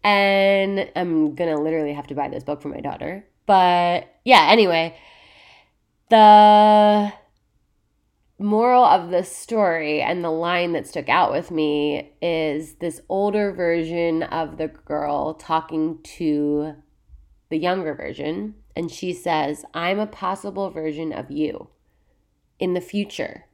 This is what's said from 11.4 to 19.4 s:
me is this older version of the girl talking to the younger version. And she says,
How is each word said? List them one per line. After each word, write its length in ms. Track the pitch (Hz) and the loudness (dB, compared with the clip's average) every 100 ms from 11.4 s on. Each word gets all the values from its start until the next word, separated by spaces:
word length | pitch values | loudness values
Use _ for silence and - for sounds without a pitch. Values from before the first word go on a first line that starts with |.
| 175 | -6
me 640 | 160 151 147 147 147 - _ | -4 -2 -2 -2 -4 -10 _
is 540 | 170 165 156 147 156 - | -6 -4 -4 -6 -10 -10
this 260 | 170 160 _ | -10 -10 _
older 420 | 190 202 208 202 | -4 -2 -2 -4
version 720 | 185 175 170 160 170 170 160 | -4 -2 -2 -4 -4 -2 -4
of 360 | - 165 160 160 | -6 -6 -8 -8
the 100 | 156 | -10
girl 680 | - _ 147 147 147 143 | -12 _ -6 -4 -4 -6
talking 640 | 156 - 160 160 160 156 160 | -8 -4 -4 -4 -6 -6 -8
to 720 | - - 160 147 147 147 151 - _ _ _ - _ _ _ | -18 -8 -4 -2 -2 -4 -6 -12 _ _ _ -20 _ _ _
the 80 | 160 | -6
younger 380 | 175 190 160 143 | -4 -4 -6 -10
version. 580 | 143 139 143 175 214 214 _ - | -12 -10 -8 -8 -10 -16 _ -10
And 160 | 165 | -10
she 200 | - 180 | -8 -10
says, 540 | 175 175 156 | -8 -4 -4